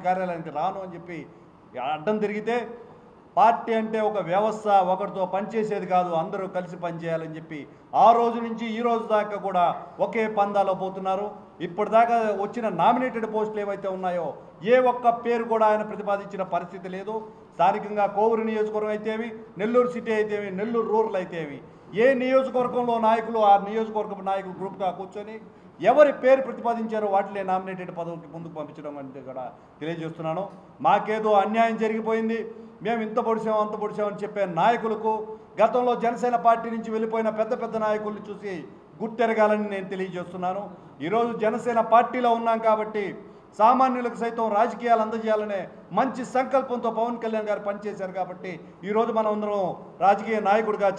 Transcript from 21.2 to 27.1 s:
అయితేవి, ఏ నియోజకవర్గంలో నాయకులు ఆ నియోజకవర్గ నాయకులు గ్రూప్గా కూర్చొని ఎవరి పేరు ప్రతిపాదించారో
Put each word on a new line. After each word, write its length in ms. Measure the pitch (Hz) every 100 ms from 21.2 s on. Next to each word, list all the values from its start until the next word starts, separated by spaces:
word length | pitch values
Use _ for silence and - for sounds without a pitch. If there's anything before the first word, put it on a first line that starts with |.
అయితేవి, 360 | 175 170 151 135 - - - 160
ఏ 40 | 247 254
నియోజకవర్గంలో 720 | 254 262 262 247 247 240 240 226 220
నాయకులు 320 | 226 220 226 208
ఆ 20 | 196 196
నియోజకవర్గ 520 | 220 220 214 202 196 190
నాయకులు 260 | 196 185 175
గ్రూప్గా 300 | 190 190 190 175
కూర్చొని 360 | 190 208 208 220 - - - - 214
ఎవరి 220 | 277 294 -
పేరు 180 | 254 262 247
ప్రతిపాదించారో 600 | 220 226 226 220 214 208